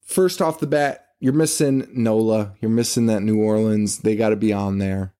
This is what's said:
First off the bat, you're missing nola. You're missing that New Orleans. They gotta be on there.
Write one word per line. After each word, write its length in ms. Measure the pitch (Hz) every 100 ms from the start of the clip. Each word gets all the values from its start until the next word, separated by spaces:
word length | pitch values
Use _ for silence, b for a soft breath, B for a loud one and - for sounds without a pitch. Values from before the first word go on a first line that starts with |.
First 400 | - - 185 180
off 200 | 165 156
the 60 | 147
bat, 400 | 151 143 - _ _
you're 140 | 127
missing 520 | 143 156 - 147 135 127
nola. 600 | 127 113 110 110 110 101 98
You're 100 | 110
missing 360 | 113 117 - 117
that 160 | 107
New 160 | 104 107
Orleans. 600 | 107 107 110 107 104 -
They 180 | 110 107
gotta 200 | 110 107
be 160 | 107
on 260 | 101 101 98
there. 360 | 98 95 95 _